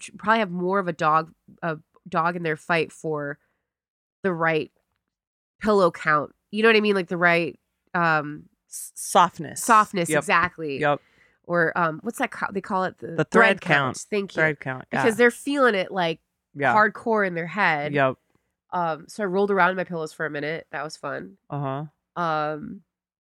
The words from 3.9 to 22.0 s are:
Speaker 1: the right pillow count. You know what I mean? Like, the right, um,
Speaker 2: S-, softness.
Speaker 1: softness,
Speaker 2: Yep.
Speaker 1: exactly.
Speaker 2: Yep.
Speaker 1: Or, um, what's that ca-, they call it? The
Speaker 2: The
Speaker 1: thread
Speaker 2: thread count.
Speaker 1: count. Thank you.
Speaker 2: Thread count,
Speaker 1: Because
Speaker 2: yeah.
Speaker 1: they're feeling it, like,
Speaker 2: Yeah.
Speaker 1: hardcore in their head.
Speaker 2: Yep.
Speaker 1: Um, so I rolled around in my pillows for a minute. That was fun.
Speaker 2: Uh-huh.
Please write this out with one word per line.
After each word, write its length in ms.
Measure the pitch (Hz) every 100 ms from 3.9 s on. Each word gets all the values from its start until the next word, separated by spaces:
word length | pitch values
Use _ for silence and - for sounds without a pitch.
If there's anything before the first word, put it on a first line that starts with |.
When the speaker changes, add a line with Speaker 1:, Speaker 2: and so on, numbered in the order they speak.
| _ _ _
Speaker 1:
the 120 | 196
right 360 | 165 165 160 127 _ _ _ _ _ _ _ _ -
pillow 320 | 214 208 175
count. 440 | - 160 151 135 _ _
You 120 | 208
know 60 | 226
what 80 | 220
I 40 |
mean? 140 | 208 196
Like, 120 | 170
the 80 | 175
right, 420 | 175 170 165 - _ _ _
um, 540 | 180 170 156 147 151 165 _ _
Speaker 2:
S-, 240 | - -
softness. 680 | - - 196 170 - 147 -
Speaker 1:
softness, 480 | - 220 208 196 165
Speaker 2:
Yep. 80 | 151
Speaker 1:
exactly. 640 | 151 175 170 - 156 135
Speaker 2:
Yep. 200 | 147 139 _ _ _ _
Speaker 1:
Or, 280 | - 170 160 -
um, 220 | 165 156
what's 160 | 226 -
that 120 | 254
ca-, 200 | - -
they 80 | 196
call 240 | - 190
it? 140 | 185 -
The 80 | -
Speaker 2:
The 120 | 165
Speaker 1:
thread 60 | 156
Speaker 2:
thread 300 | 220 220 196
count. 220 | - 143
Speaker 1:
count. 120 | 131 - -
Thank 260 | 208 196 -
you. 40 |
Speaker 2:
Thread 180 | 156 147
count, 260 | 135 131 -
Speaker 1:
Because 240 | 139 175
Speaker 2:
yeah. 20 | 208
Speaker 1:
they're 120 | 240
feeling 440 | - - 285 247
it, 160 | 196 180
like, 280 | 196 170 160 _ _ _
Speaker 2:
Yeah. 200 | 143 135
Speaker 1:
hardcore 520 | 214 214 - 240 214 196
in 60 |
their 120 | 170 165
head. 480 | 185 185 151 147
Speaker 2:
Yep. 240 | 143 135 123 _ _ _ _ _
Speaker 1:
Um, 340 | 180 170 156 165
so 140 | -
I 40 | 202
rolled 240 | 185 202
around 200 | 196 175
in 60 | 185
my 80 |
pillows 280 | 180 170 156
for 140 | - 156
a 40 |
minute. 360 | 147 147 160 -
That 100 | 151
was 120 | 151 -
fun. 400 | 147 135 190 196 -
Speaker 2:
Uh-huh. 380 | 143 139 139 151 _